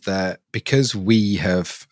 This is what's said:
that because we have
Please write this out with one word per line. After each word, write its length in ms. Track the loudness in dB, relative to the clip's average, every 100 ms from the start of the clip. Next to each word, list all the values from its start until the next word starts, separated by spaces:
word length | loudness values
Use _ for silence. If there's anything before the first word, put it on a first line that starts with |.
| -4
that 340 | -2 -4 -6 _
because 440 | -10 0 2 2 0
we 400 | 2 4 4 0
have 500 | 0 0 -2 -8 -12